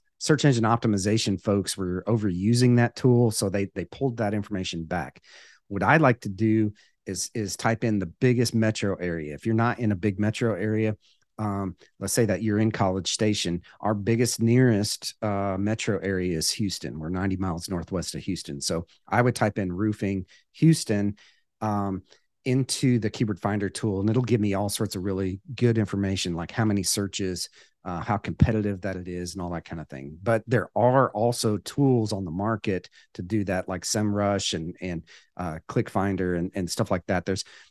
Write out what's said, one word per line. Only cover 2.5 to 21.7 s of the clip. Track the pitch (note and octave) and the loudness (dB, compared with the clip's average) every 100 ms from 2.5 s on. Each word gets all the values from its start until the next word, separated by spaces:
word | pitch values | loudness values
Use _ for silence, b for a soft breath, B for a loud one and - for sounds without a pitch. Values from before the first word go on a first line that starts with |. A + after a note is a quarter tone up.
| A#2+ B2 A#2+ | 4 6 6
that | A#2+ | 4
tool, | - B2+ A#2+ A#2 | 2 4 6 4
so | - G2+ | 2 0
they, | G2+ G2 | 0 -2
they | F#2+ E2+ | -4 -8
pulled | - C3+ A#2 | -4 -4 0
that | G#2 | 0
information | G#2 G2 G2 F2+ E2+ | -2 -2 -4 -4 -6
back. | D#2+ F2 C2+ - B B B B - | -4 -6 -6 -12 B B B B -8
What | G2+ | 0
I | G2 D#3 | 4 6
like | C#3 A#2+ | 6 4
to | G#2 | -2
do | F#2+ A2 A2 G#2 b b _ - | 0 2 4 2 b b _ -10
is, | F2+ - | -8 -6
is | A#2 G2 - | -6 -6 -2
type | A#2 A2+ | -2 0
in | A#2+ G#2 | 0 0
the | E2+ | -2
biggest | - B2+ B2 A#2 | 2 2 4 2
metro | A2+ A2 G#2+ G2+ F2+ | 2 2 2 -2 -2
area. | F2+ E2 D2 | -4 -4 -6
If | C#2+ A2+ | -6 0
you're | |
not | A2+ A#2 A#2 | 2 2 0
in | A2 | 0
a | F#2 | 0
big | G#2 F#2+ | 0 0
metro | G#2 - A#2 | 0 0 -2
area, | F2+ G#2+ G#2+ A2 G#2 b b _ - | 0 0 0 0 -2 b b _ -6
um, | G#2+ G2 F#2+ F2+ b - | -4 -4 -4 -8 b -10
let's | G2 | -2
say | - | 2
that | G#2+ F#2+ | 2 2
you're | A2 G#2 | 0 2
in | A2 | 2
College | - F#2+ F#2 E2 | 2 0 0 -4
Station, | - G#2+ G#2 F2 F2 B B | 0 0 0 -2 -4 B B
our | G2+ | -2
biggest | G2+ G2+ A2+ A#2 - | -2 0 2 0 2
nearest, | A2+ B2 B2+ G2+ G#2+ - - - | 4 6 6 4 2 -4 -10 -6
uh, | G#2+ G2 G2 F#2 | -2 0 -2 0
metro | G#2 A2 - F#2+ | -2 -2 -2 -2
area | F#2+ F#2+ F2+ D#2+ | 0 0 0 0
is | - | -2
Houston. | - G2+ - - D#2 | -2 -4 -4 -8 -8
We're | D#2 | -4
ninety | F#2 F#2+ F#2 | -2 -2 -2
miles | F#2 E2 - | -2 -4 -4
northwest | F2+ E2+ F2+ D#2+ - | -6 -4 -6 -4 -6
of | |
Houston. | - F2 - C#2+ | -6 -6 -6 -8
So | - E2+ - b - | -4 -4 -6 b -2
I | A#2+ | 2
would | B2 - | 2 2
type | G#2+ A2 | 0 0
in | F#2 | -4
roofing | F2 A2 G#2 G2 F#2+ F2+ b _ | -2 -2 -2 -2 -4 -6 b _
Houston, | - D#3+ D#3+ - G#2 G2+ G2+ b b _ _ | 2 4 4 2 0 -2 -4 b b _ _
um, | G#2+ | -2